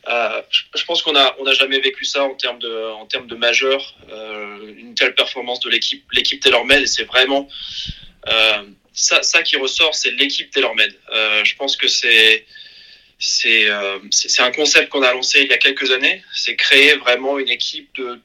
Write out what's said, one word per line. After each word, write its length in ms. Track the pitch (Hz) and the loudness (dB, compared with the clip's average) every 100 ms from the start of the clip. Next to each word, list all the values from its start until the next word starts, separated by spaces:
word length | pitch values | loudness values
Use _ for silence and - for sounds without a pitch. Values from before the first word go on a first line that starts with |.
| - | -4
Euh, 320 | 120 110 110 - | -2 -2 -4 -4
je, 120 | - - | -4 -4
je 120 | 147 - | -8 -4
pense 160 | 170 | -2
qu'on 160 | 165 147 | 2 4
a, 180 | 131 135 | 4 2
on 60 | |
n'a 100 | 135 | 0
jamais 280 | 135 135 135 | 2 2 0
vécu 240 | 135 131 131 | 0 -4 -6
ça 180 | 139 | -2
en 100 | 139 131 | -2 -2
termes 240 | 123 120 | -8 -6
de, 340 | 120 113 113 | -8 -6 -8
en 120 | 107 110 | -10 -8
termes 220 | 127 120 | -10 -8
de 80 | 117 | -2
majeur, 600 | 117 120 135 139 - - - | 2 2 2 0 -2 -18 -18
euh, 640 | 110 107 107 104 101 107 107 | -14 -10 -10 -10 -12 -16 -18
une 180 | 120 113 | -10 -2
telle 180 | 131 | 0
performance 460 | - - 127 120 - | 0 -2 -4 -6 -6
de 100 | 92 | -2
l'équipe, 360 | - - - _ | -2 -2 -6 _
l'équipe 260 | 135 - - | -2 -2 0
TaylorMade, 440 | - 120 123 139 | 2 2 4 2
et 40 | 117 | 2
c'est 160 | - | -2
vraiment, 460 | 110 123 131 143 139 - - - - - - _ - | 0 0 2 0 -2 -14 -12 -10 -12 -14 -18 _ -2
euh, 340 | 113 110 104 101 98 _ | 2 2 0 -6 -20 _
ça, 280 | - - 165 | -4 0 0
ça 220 | 139 170 | 0 0
qui 140 | 160 147 | 0 -2
ressort, 360 | 131 - 160 - | -2 0 0 0
c'est 160 | 123 | -4
l'équipe 380 | 120 139 139 160 | 0 -2 -2 -4
TaylorMade. 460 | 139 123 113 104 - - | -2 -2 0 -2 -2 -6
Euh, 300 | 110 110 107 | -2 0 0
je 120 | 104 - | 0 -2
pense 180 | 139 - | -4 -2
que 140 | 127 | 0
c'est, 560 | - 120 117 110 110 - - - - - - _ _ | 0 4 6 6 4 -2 -20 -20 -20 -20 -20 _ _
c'est, 500 | - - 117 113 107 | -2 0 2 2 2
euh, 280 | 104 98 98 104 | 0 -4 -6 -2
c'est, 180 | - - | -2 0
c'est 140 | - | 0
un 80 | 123 | 0
concept 360 | 151 147 156 147 | 2 2 2 2
qu'on 140 | 147 | 0
a 80 | 131 | 2
lancé 300 | 127 127 143 | 0 0 2
il 80 | 135 | 2
y 40 | |
a 40 | - | 2
quelques 340 | 135 135 135 | 2 0 -2
années, 320 | 127 147 190 - | 0 0 -2 -8
c'est 220 | - - 117 | -6 -4 -2
créer 400 | - 139 143 139 | 4 6 6 4
vraiment 420 | 123 123 135 139 | 2 0 0 -2
une 120 | 127 | -2
équipe 400 | 120 - 156 143 - | -4 -6 -8 -14 -10
de 240 | 123 120 | -10 -10